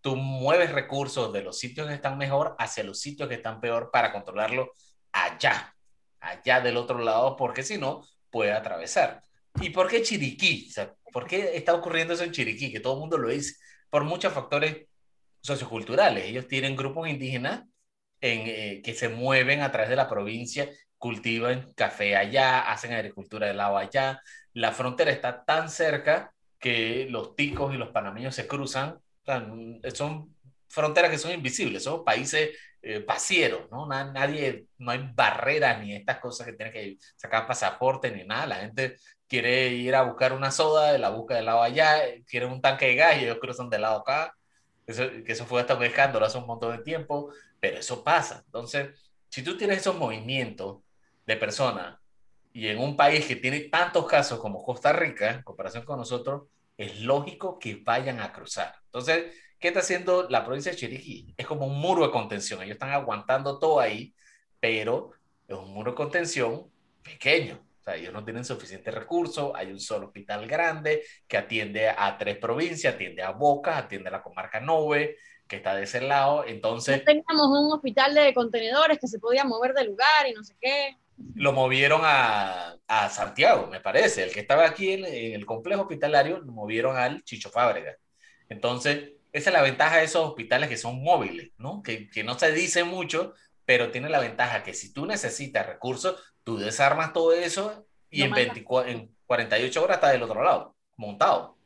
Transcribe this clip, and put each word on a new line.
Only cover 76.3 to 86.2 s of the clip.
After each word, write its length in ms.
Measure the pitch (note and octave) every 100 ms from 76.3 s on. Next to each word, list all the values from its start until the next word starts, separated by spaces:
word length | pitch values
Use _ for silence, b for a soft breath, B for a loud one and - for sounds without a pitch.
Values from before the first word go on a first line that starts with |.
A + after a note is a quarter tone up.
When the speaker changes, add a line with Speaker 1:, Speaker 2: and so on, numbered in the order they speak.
| D3
Speaker 1:
Entonces 520 | B2+ G#2+ A2 A#2 C3 C3+
Speaker 2:
No 60 |
teníamos 440 | D4 D4+ E4 D#4 C#4+
un 240 | C#4+ D4
hospital 420 | D4+ C4+ A3 C4+
de 180 | D4 D4
contenedores 640 | B3 A#3 A#3 A3 C4+ D#4+ D4+
que 100 | A#3+
se 120 | G#3+
podía 240 | A3+ C4
mover 300 | C#4 A3+ B3+
de 120 | C4+
lugar 420 | A3+ G3 C#4 D4+ C#4
y 60 |
no 100 | G#3+
sé 120 | G#3+ _
qué. 380 | B3+ C#4+ C#4 C4 _ - -
Speaker 1:
lo 180 | - C#3
movieron 480 | C3+ B2+ C3 C#3 D#3
a, 720 | D#3+ C#3 A#2 G#2 G2 F2+ F2 - -
a 220 | A2 G2
Santiago, 580 | - G2+ A#2+ F#3 F3 -
me 140 | F#2
parece. 420 | G2 C3+ A3 -
El 80 | F#2
que 80 | G2+
estaba 260 | G2+ C#3+
aquí 260 | E3 D#3 F#3+
en, 140 | F#3+
en 280 | F#3 B2+ A2+
el 120 | G#2+
complejo 360 | G#2 A2+ F3 G3+
hospitalario, 560 | F#3+ D3+ D3 D3